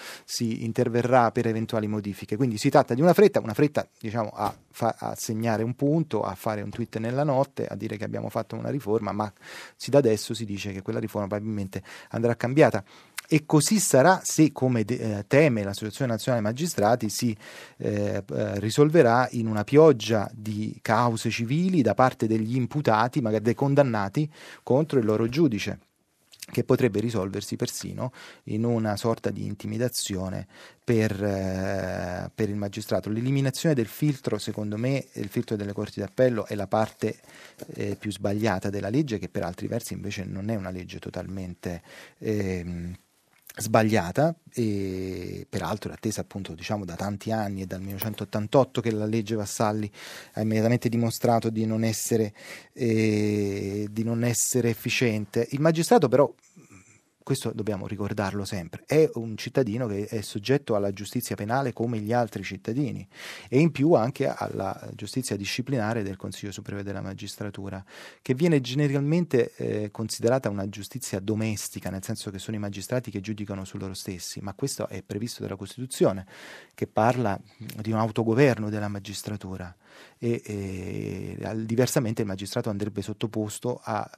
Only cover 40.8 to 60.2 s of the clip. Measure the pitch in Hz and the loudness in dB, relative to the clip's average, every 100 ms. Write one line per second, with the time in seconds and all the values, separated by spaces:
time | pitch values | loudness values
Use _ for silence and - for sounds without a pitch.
40.8 | 90 92 95 92 87 95 92 85 92 87 | -10 -12 -10 -8 -8 -8 -10 -8 -8 -8
41.8 | - - - _ 113 104 95 90 87 87 | -12 -20 -20 _ -4 -2 -2 -4 -4 -6
42.8 | 87 90 _ _ _ _ - - 107 113 | -8 -10 _ _ _ _ -20 -8 2 4
43.8 | 110 107 85 156 160 165 - - 110 101 | 6 4 2 2 2 0 -8 -4 -2 -2
44.8 | 95 92 92 92 92 92 92 98 87 107 | -4 -4 -6 -6 -8 -10 -8 -6 -4 -4
45.8 | 87 80 110 - - 101 92 82 90 107 | -6 -4 -4 -4 -6 -8 -10 -10 -4 -4
46.8 | 92 85 98 101 107 110 101 98 95 92 | -4 -6 -4 -4 -2 -2 -2 -4 -6 -8
47.8 | 98 98 107 101 104 110 104 - 123 - | -8 -6 -6 -6 -4 -4 4 4 4 2
48.8 | 113 107 107 113 104 113 101 - 110 107 | -2 0 0 -2 -2 -4 -4 0 0 0
49.8 | 107 - - - - - 110 110 110 120 | -4 -10 -18 -18 -10 -4 0 2 4 4
50.8 | 117 117 117 - 120 117 113 110 110 110 | 2 2 0 2 4 4 2 -2 0 2
51.8 | 113 107 - 117 107 - - - - - | 0 0 0 2 0 -4 -18 -18 -18 -4
52.8 | 120 110 110 104 104 104 101 98 98 104 | 2 4 4 4 2 2 0 -2 -4 -4
53.8 | 104 107 113 117 120 117 - 123 117 113 | -4 -4 -2 0 0 0 0 2 2 0
54.8 | 120 - 123 107 104 117 120 135 160 165 | -2 2 2 0 -2 -2 -2 2 2 2
55.8 | 165 240 135 127 135 - _ - - 95 | 4 6 6 6 4 2 _ -20 -20 -20
56.8 | _ _ _ _ - 135 117 113 107 98 | _ _ _ _ -4 -2 -2 -4 -4 -4
57.8 | 101 101 101 110 98 101 98 101 85 - | -6 -6 -4 -2 -2 -2 -4 -6 -8 -14
58.8 | - 147 151 120 117 107 - 139 120 113 | 2 6 6 2 -6 -8 -2 0 0 0
59.8 | 120 101 104 113 | -2 -4 -4 -6